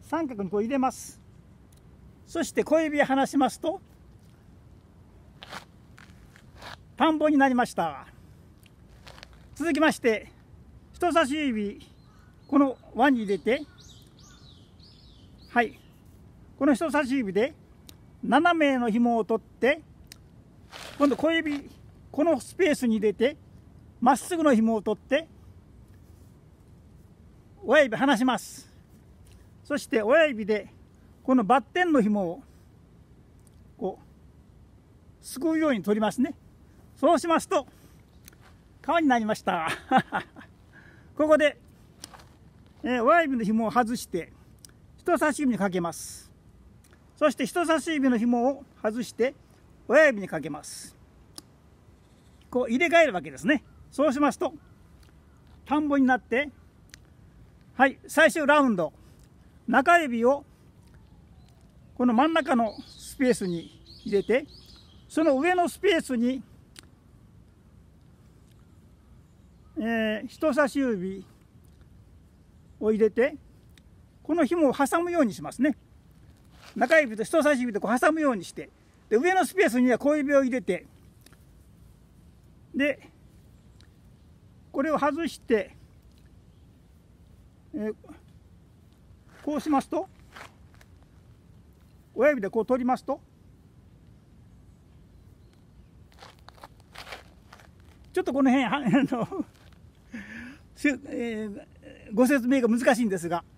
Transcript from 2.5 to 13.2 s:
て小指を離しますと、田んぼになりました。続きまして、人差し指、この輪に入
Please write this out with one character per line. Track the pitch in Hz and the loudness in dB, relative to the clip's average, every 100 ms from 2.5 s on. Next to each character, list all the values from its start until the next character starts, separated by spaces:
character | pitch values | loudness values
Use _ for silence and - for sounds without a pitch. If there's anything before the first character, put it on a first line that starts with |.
て | - | -2
小 | 208 311 | 0 2
指 | 320 294 | 2 0
を | |
離 | 285 262 277 | 0 2 0
し | 277 | 2
ま | 254 | 0
す | - | -2
と、 | 339 370 - - - - - - - - - - - - - - - - - - - - - - - - - - - - - - - - | -8 -8 -12 -20 -20 -20 -20 -20 -20 -20 -20 -20 -20 -20 -20 -20 -20 -20 -18 -18 -18 -20 -20 -20 -20 -20 -20 -20 -20 -20 -20 -20 -20 0
田 | 311 | 0
ん | 311 | 2
ぼ | 302 | 2
に | 294 | 4
な | 269 | 2
り | |
ま | 247 240 | 2 -2
し | |
た。 | - 170 139 - - - - - - - - - - - - - - - | -2 -6 -6 -18 -20 -20 -20 -20 -20 -20 -20 -20 -20 -20 -20 -20 -20 -20
続 | - 320 | -8 -4
き | 294 | 2
ま | 311 | 2
し | 220 | 2
て、 | 247 214 - - - - - - - | -2 -2 -6 -20 -20 -20 -20 -20 -20
人 | - 349 | -4 0
差 | 320 | 2
し | 285 302 | 0 -2
指、 | 294 220 202 - - - - - - - - | -2 -2 -6 -10 -20 -20 -20 -20 -20 -20 -2
こ | 277 | 2
の | 277 247 - | 2 0 -12
輪 | - 262 | 2 2
に | |
入 | 254 | 2